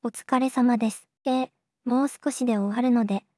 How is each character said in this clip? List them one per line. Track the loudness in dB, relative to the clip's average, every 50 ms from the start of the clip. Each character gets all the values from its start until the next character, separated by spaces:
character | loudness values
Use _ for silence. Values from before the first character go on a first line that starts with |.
お | -8 -8
疲 | -10 -10 -4 -2 0 0
れ | 0 0
様 | 0 2 2 2 2 2
で | 0 -4
す。 | -4 -6 _ _ _ _ _
え | -2
え、 | -2 -2 -2 -6 _ _ _ _ _ _ _
も | 0 0 0 0
う | 0
少 | -4 -4 -6 -6
し | -4 -2 -2
で | 0 0 0
終 | 0 -2 -2
わ | 0
る | 2 2
の | 4 2 2
で | 0 -2 -4 _ _ _